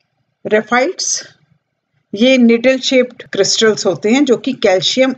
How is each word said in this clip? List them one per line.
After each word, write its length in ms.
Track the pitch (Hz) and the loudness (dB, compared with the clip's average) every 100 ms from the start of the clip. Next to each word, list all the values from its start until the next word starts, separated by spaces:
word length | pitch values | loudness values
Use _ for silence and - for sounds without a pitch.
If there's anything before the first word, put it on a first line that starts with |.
| _ _ _ _ 208 | _ _ _ _ -8
Raphides 800 | 214 220 247 285 - - - - _ _ _ _ _ _ _ _ 202 | -8 -4 -4 -4 -6 -6 -8 -10 _ _ _ _ _ _ _ _ -2
ये 220 | 247 262 | 2 4
needle 400 | 233 233 247 262 | 4 4 2 0
shaped 460 | - 262 254 - | 0 0 0 -4
crystals 640 | - - 190 - 220 208 202 | -8 -2 -2 0 0 0 -2
होते 260 | 165 208 | -2 0
हैं 140 | 262 285 | 2 2
जो 120 | 214 | 0
कि 160 | - | -2
calcium 600 | - 208 190 185 - 262 | -2 0 0 0 0 0